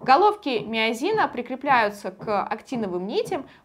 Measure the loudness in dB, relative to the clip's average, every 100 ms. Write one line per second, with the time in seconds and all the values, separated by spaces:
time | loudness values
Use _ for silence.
0 | 4 6 6 2 -2 -4 -2 -2 0 0
1 | 0 0 0 -2 -8 -6 2 2 2 -2
2 | -10 -8 -4 -2 -2 -6 -6 -6 -4 -4
3 | -4 -4 -4 -6 -8 -18